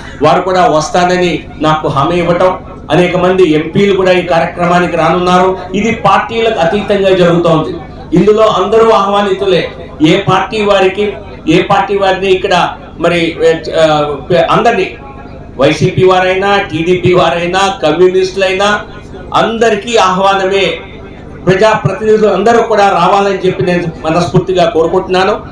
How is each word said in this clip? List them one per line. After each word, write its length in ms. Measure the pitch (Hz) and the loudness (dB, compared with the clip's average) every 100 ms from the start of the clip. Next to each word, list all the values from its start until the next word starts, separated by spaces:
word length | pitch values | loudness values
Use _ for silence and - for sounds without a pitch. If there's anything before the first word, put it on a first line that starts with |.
| - - | -16 -2
వారు 200 | 147 180 | 0 2
కూడా 240 | 180 185 175 | 0 0 2
వస్తానని 760 | 151 151 180 180 180 180 151 - - | 2 0 0 0 0 0 -2 -8 -4
నాకు 300 | 151 156 156 | -2 0 -2
హామీ 280 | 139 151 175 | -2 0 0
ఇవ్వటం, 440 | 170 170 185 180 - - - | 0 2 0 -2 -10 -16 -2
అనేక 260 | 165 175 175 | 0 2 2
మంది 340 | 180 190 175 | 0 2 4
ఎంపీలు 440 | 151 160 196 202 185 | 2 0 0 2 2
కూడా 160 | 185 | 2
ఈ 100 | 180 | 2
కార్యక్రమానికి 760 | 170 165 165 - 175 175 175 165 | 2 0 0 -2 0 2 0 0
రానున్నారు. 600 | 160 175 180 180 185 185 - 202 | 0 0 2 2 2 -2 -4 -2
ఇది 200 | 220 - | -2 0
పార్టీలకు 640 | 196 190 - 226 226 220 | 2 0 0 -2 -2 0
అతీతంగా 500 | 170 208 - 196 190 | 0 -2 -2 0 2
జరుగుతోంది. 680 | 170 170 170 170 160 - - - - - 170 | 4 4 2 2 0 -2 -8 -12 -16 -2 2
ఇందులో 300 | 202 214 214 | 4 4 2
అందరూ 420 | 180 196 220 226 | 2 2 2 4
ఆహ్వానితులే. 840 | 202 196 202 202 190 196 170 - - - - 156 | 2 2 0 0 -2 0 0 -2 -10 -16 -2 2
ఏ 140 | 190 | 2
పార్టీ 440 | 196 190 190 220 202 | 2 0 0 -2 0
వారికి, 480 | 196 185 190 208 - - - 156 | 2 2 0 -4 -4 -14 -10 0
ఏ 120 | 165 | 0
పార్టీ 360 | - 202 196 202 | 2 0 0 0
వారిని 340 | 190 185 190 | 0 0 0
ఇక్కడ 440 | 185 196 180 151 - - - | 0 0 0 0 -4 -16 -4
మరి, 380 | 165 170 165 156 160 160 - 160 | -2 0 -2 0 0 0 -2 0
ఆ, 360 | 160 151 147 139 - 165 - | 2 2 0 -4 -2 0 2
అందరినీ, 440 | 165 233 196 175 - - - - - - - | 2 2 0 -4 -6 -16 -18 -18 -18 -18 -2
వైసీపీ 480 | 143 151 185 175 185 | 0 2 -2 2 2
వారైనా, 560 | 185 185 190 202 202 | 4 2 0 0 0
టీడీపీ 520 | 190 156 165 180 180 | -2 -4 0 0 2
వారైనా, 640 | 180 170 170 175 190 196 185 | 2 2 0 -2 0 0 0
కమ్యూనిస్టులైనా, 1040 | 156 156 185 185 185 185 190 185 202 208 - - - - - | -2 2 2 2 -2 -2 -2 0 0 -2 -6 -16 -16 -16 -4
అందరికీ 640 | 151 196 226 233 202 226 226 | 0 0 0 0 0 0 0
ఆహ్వానమే. 840 | 185 180 196 196 190 196 180 - - - - - - - - | 2 2 0 0 0 0 -2 -4 -12 -18 -18 -18 -18 -6 -2
ప్రజాప్రతినిధులు 840 | 190 220 214 - 190 214 214 214 | 2 2 2 -2 -4 0 2 4
అందరూ 340 | 185 208 233 | 2 2 2
కూడా 260 | - 208 196 | 2 2 2
రావాలని 580 | 180 175 202 202 190 180 | 2 2 2 0 0 -2
చెప్పి 160 | - | -2
నేను 240 | 180 175 160 - | -2 -2 -4 -6
మనస్ఫూర్తిగా 600 | 156 170 165 180 185 185 165 | -2 0 2 0 0 0 2
కోరుకుంటున్నాను. 760 | 160 165 180 185 185 190 240 - | 2 0 0 0 0 0 -2 -6